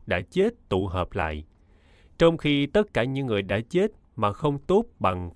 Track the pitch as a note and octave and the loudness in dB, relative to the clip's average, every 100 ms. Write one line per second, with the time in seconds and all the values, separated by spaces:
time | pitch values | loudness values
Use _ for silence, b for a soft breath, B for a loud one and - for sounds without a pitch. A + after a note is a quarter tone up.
0 | - F2+ F2+ F3+ G#3 A#3 _ F#2 G2 F#2 | -4 -4 -2 0 0 -2 _ -2 0 -4
1 | E2+ G2+ D#2+ D2+ D2+ b b b b b | -4 -4 -4 -6 -12 b b b b b
2 | b - E3 E3 D3+ C#3+ C#3+ - - A#2 | b 2 2 4 0 0 2 0 0 -2
3 | B2 C3+ C3+ G2+ G2 G2+ A#2 F3 G#3+ - | -2 -2 -2 -2 0 -4 -2 -2 -2 -4
4 | _ - G#2 - D3+ C#3+ - F#3+ A#3 _ | _ -2 -2 0 -2 -4 2 2 2 _
5 | G2 F2+ F2 | -2 -2 -8